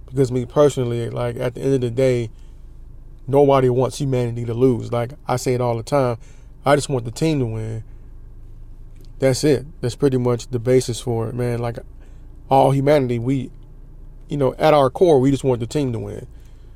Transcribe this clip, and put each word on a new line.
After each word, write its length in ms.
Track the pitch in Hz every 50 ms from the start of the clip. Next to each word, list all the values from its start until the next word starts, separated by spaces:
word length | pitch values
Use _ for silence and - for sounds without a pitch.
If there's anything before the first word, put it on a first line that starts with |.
| -
because 260 | - 123 131 135 120
me 140 | 127 127 120
personally, 640 | 120 - 151 147 147 131 135 127 120 117 120 117 113
like, 260 | 117 127 120 120 117 120
at 180 | 127 127 120
the 60 | -
end 120 | 143 139 135
of 80 | 131
the 80 | 123 120
day, 400 | 113 117 131 131 127 120 117 107 - - - - - - - - - - - - - - - - - - - -
nobody 440 | 127 139 147 139 139 139 131 127
wants 260 | 123 123 127 117 - -
humanity 480 | 147 135 131 123 123 120 113 120 120
to 80 | 113 117
lose. 380 | 117 127 135 123 110 110 -
Like, 220 | 117 120 120 117 - - - -
I 100 | 127 123
say 180 | - 135 127
it 60 | 120
all 140 | 123 120 117
the 60 | 117
time, 360 | 113 - - 143 131 123 117 113 - - - - - - - - -
I 120 | 135 143
just 140 | 147 - -
want 160 | 143 127 120
the 60 | 120
team 280 | 107 - 160 160 156 143
to 80 | 127 113
win. 360 | 110 110 110 110 110 113 - - - - - - - - - - - - - - - - - - - - - - - - - - - -
That's 260 | 131 135 131 - -
it. 220 | 156 143 113 - - - -
That's 140 | - 123 -
pretty 220 | - - 143 127 127
much 300 | 123 123 120 120 - -
the 120 | 120 120
basis 420 | 110 123 127 131 123 - 117 -
for 260 | - 120 117 113 113 117
it, 80 | 120
man. 240 | 120 123 120 120 117
Like, 200 | 120 120 120 - - - - - - - - - - - - - - -
all 220 | 135 135 139 135
humanity, 480 | 135 135 135 143 151 151 131 120 120 117
we, 320 | 113 123 139 135 123 - - - - - - - - - - - - - - - - -
you 80 | 139 143
know, 180 | 139 127 - -
at 160 | - 156 151
our 160 | 147 139 127
core, 300 | - - 196 175 156 135
we 120 | 127 139
just 120 | 139 131 -
want 160 | 135 127 113
the 80 | 120 117
team 240 | - 151 143 131
to 80 | 117 110
win. 280 | 107 101 101 107 110 - - - - - - - - - -